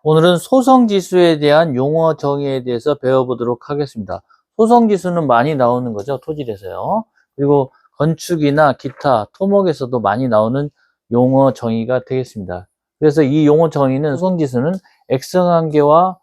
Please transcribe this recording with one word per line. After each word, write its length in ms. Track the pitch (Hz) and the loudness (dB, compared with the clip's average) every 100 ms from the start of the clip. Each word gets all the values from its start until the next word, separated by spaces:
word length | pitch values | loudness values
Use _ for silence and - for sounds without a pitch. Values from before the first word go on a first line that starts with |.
오늘은 360 | 151 156 175 175 | 2 4 4 2
소성지수에 1000 | - 262 254 262 233 202 180 185 170 156 | 2 2 4 4 4 0 0 2 2 2
대한 380 | 147 147 170 123 | 2 4 2 -2
용어 420 | 139 156 160 151 | -2 0 0 -2
정의에 460 | 143 143 139 135 | -4 -4 -4 -6
대해서 320 | 123 120 147 147 | -4 -4 -2 -2
배워보도록 720 | 127 131 127 123 120 120 - | 0 0 0 -4 -4 -6 -6
하겠습니다. 540 | 143 147 113 95 92 _ _ _ - | -6 -6 -10 -10 -12 _ _ _ -2
소성지수는 720 | 220 240 226 196 180 175 147 | 2 4 4 0 -2 -4 2
많이 260 | 117 143 | 2 2
나오는 400 | 151 120 123 123 | 0 0 0 -4
거죠, 260 | 104 101 135 - | -8 -8 -10 -8
토질에서요. 800 | 151 123 101 95 90 120 208 226 _ _ - | -10 -10 -10 -12 -10 -6 -6 -6 _ _ -6
그리고 360 | 143 143 127 _ _ _ | 0 2 0 _ _ _
건축이나 760 | 151 160 - 170 143 143 147 | -4 -4 -6 -2 0 2 2
기타, 540 | 123 135 - 147 117 101 _ | 0 -10 -6 0 0 -2 _
토목에서도 600 | 196 202 185 147 123 123 | 0 0 0 -4 -6 -2
많이 280 | 101 110 131 | -2 -2 0
나오는 440 | 107 110 135 147 _ _ _ _ | 2 0 -2 -6 _ _ _ _
용어 420 | 117 127 131 135 | 0 2 2 2
정의가 480 | 123 117 113 113 127 127 | 0 -6 -4 -4 -6 -4
되겠습니다. 600 | 131 123 107 90 90 95 _ _ _ | -6 -6 -12 -12 -12 -14 _ _ _
그래서 240 | 151 143 | 0 2
이 240 | 135 151 147 | 0 2 2
용어 240 | 151 165 | 2 2
정의는 460 | 147 135 131 151 135 | 0 -2 -2 -4 -4
소성지수는 560 | 185 180 143 120 143 185 _ _ _ | -4 -2 -2 -2 -4 -6 _ _ _
액성 380 | 131 - 180 180 | -6 -2 -2 0
한계와 680 | 170 160 151 147 156 185 180 | 0 0 2 4 4 2 -4